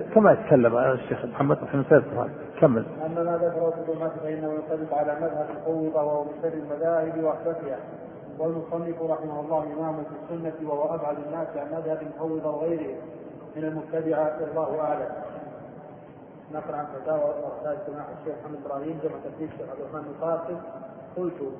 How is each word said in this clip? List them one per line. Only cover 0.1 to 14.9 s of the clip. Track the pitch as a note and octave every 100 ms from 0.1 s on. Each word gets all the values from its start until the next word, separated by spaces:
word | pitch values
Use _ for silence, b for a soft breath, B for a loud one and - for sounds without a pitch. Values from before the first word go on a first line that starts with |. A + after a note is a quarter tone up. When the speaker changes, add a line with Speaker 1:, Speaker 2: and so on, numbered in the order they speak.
| A3
Speaker 1:
كما | G3+
يتكلم | C#3 - C#3+ A#2 A#2
الشيخ | C3+ B2+ - A#2+ A#2+
محمد | - C#3 D3
رحمه | - C#3 C3
الله | D3+ - A2
تعالى. | A2+ - - -
كمل. | D3+ A2+ G#2 - D#3+
Speaker 2:
أما | E3
ما | E3+ E3
ذكره | E3+ D#3+ E3
في | E3 D#3+
الجمعة | D#3 D#3+ D#3+
فإنه | D#3 D#3 D#3
ينطبق | D3+ - D#3 D#3 C#3+
على | D3+ D3
مذهب | D#3+ D3 D3+ -
الفوضى، | D#3+ D#3+ D#3 D#3
وهو | D3 D3
من | D3 D3
شر | E3
المذاهب | D#3 D3 D3 E3 E3 D#3+ D#3+
وأخبثها. | D#3 D3 E3+ D#3+ C#3 B2+ - - - - - C#3+
والمصنف | E3 E3 D#3 E3 E3+ E3
رحمه | D#3+ D#3+ D#3 D3
الله | D#3 D#3 D3 D3
إمام | D#3+ D3+
في | C#3+ C#3+ - E3+
السنة، | D#3+ D#3 D3+
وهو | D3 D#3 E3
أبعد | D3 D3 D3
الناس | E3 D3+ D3+
عن | C#3+
مذهب | D#3+ D#3+ D#3
الفوضى | D3 D3+ D#3+ D#3+ D#3
وغيره | D3 E3 E3 C#3 B2+ - - - - - D#3
من |
المبتدعة، | D#3 D#3+ D#3 D#3+ D#3+ D3+ D#3 D#3
والله | D3+ D#3+ D3 D#3
أعلم. | D3+